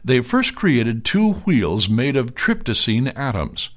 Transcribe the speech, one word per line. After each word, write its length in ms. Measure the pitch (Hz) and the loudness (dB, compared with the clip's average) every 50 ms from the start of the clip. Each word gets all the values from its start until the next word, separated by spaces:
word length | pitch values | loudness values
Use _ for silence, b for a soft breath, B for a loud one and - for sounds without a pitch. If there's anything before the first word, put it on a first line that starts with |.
| - | 2
They 160 | 120 131 123 | 2 2 2
first 360 | 117 120 - 254 254 - - | 2 2 0 0 0 0 -4
created 480 | - - 180 139 117 113 117 117 117 - | 0 2 4 4 4 2 0 -2 -2 -4
two 300 | - - 202 220 214 196 | 0 2 2 2 2 0
wheels 540 | 202 - 202 165 117 95 76 87 107 98 101 | 0 0 2 2 2 2 0 0 -2 0 0
made 280 | 107 117 127 139 135 | 2 2 2 0 0
of 180 | 135 123 120 - | 0 -2 -2 -4
tryptosine 800 | - - - 226 - - - 107 - - - 107 113 131 135 - | -2 0 0 0 0 -2 -2 -2 0 0 0 0 0 0 -2 -4
atoms. 540 | - 139 135 113 92 73 - - - - - - | -4 -4 -4 -2 -2 -4 -4 -6 -10 -10 -10 -12